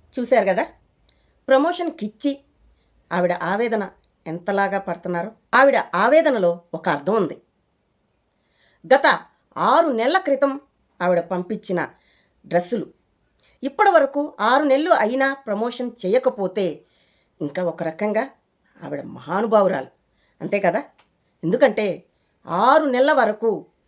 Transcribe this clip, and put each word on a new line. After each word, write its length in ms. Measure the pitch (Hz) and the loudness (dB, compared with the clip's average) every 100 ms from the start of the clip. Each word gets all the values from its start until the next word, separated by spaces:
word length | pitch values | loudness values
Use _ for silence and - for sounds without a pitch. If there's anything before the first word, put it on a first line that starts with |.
| _ - | _ -10
చూశారు 240 | 240 247 | 0 2
కదా, 220 | 190 190 320 - _ _ _ _ _ _ - | 2 0 -4 -10 _ _ _ _ _ _ 0
ప్రమోషన్కి 580 | 269 320 339 339 - 208 | 2 2 -2 -6 -6 -10
ఇచ్చి 320 | - 285 277 _ _ _ _ _ _ _ | -4 -4 -4 _ _ _ _ _ _ _
ఆవిడ 200 | 175 175 | -2 -2
ఆవేదన 560 | 175 165 202 233 214 196 - _ _ - | -2 -4 -2 -2 -2 -6 -12 _ _ -12
ఎంతలాగా 520 | 170 185 196 196 196 | -10 -4 -2 -2 -2
పడుతున్నారో. 520 | 196 170 180 175 190 - _ | -6 -8 -6 -6 -6 -12 _
ఆవిడ 280 | 240 277 240 - | 4 4 2 -2
ఆవేదనలో 680 | 175 220 311 311 247 175 175 - | -2 4 4 4 2 0 -2 -8
ఒక 140 | 165 185 | -8 -4
అర్థం 260 | 143 147 | -4 -2
ఉంది. 220 | 220 165 - _ _ _ _ _ _ _ _ _ _ _ _ _ _ 165 | -2 -2 -6 _ _ _ _ _ _ _ _ _ _ _ _ _ _ 2
గత 240 | 285 302 190 - _ _ - | 4 4 2 -4 _ _ -4
ఆరు 320 | 185 294 339 | 2 4 2
నెలల 300 | 226 240 370 | 0 0 0
క్రితం 420 | 370 269 277 277 - _ _ _ | 0 0 0 -2 -12 _ _ _
ఆవిడ 180 | 180 170 | 0 0
పంపించిన 680 | 170 180 180 214 - 180 143 - _ _ _ _ - | 0 -6 -6 -8 -4 -4 -6 -10 _ _ _ _ -2
డ్రెస్సులు, 400 | 175 175 226 - _ _ _ _ _ _ _ | -2 0 -6 -6 _ _ _ _ _ _ _
ఇప్పటి 280 | 269 - 415 | -8 0 4
వరకు 420 | 339 277 285 294 - | 4 2 -2 -6 -2
ఆరు 240 | 214 269 | 2 2
నెలలు 260 | 302 269 320 | 4 2 4
అయినా 440 | - 214 262 269 | 2 2 0 -2
ప్రమోషన్ 560 | 277 - 208 240 233 247 - 180 | -2 -6 -6 -6 -6 -10 -6 -2
చేయకపోతే 720 | 240 254 254 185 196 185 147 _ _ _ _ _ _ | 0 0 -2 -4 -4 -4 -6 _ _ _ _ _ _
ఇంకా 220 | 147 180 | -8 -4
ఒక 200 | 180 165 | -6 -4
రకంగా 460 | 165 160 214 208 277 - _ _ _ _ | -8 -4 -2 -2 -4 -10 _ _ _ _
ఆవిడ 180 | 147 143 | -12 -12
మహానుభావురాలు, 840 | - 110 123 185 226 214 190 139 131 _ _ _ _ _ | -12 -16 -6 -4 2 2 2 0 -6 _ _ _ _ _
అంతే 200 | 175 202 | -6 -2
కదా? 220 | 190 202 - _ _ _ _ _ | 0 -2 -6 _ _ _ _ _
ఎందుకంటే 600 | 160 233 262 214 208 165 - _ _ _ - | -4 2 2 2 -4 -6 -12 _ _ _ -8
ఆరు 380 | 170 233 311 | 0 4 4
నెలల 280 | 294 247 277 | 2 2 2
వరకు 540 | 277 214 214 226 180 - _ | 4 2 0 -2 -4 -8 _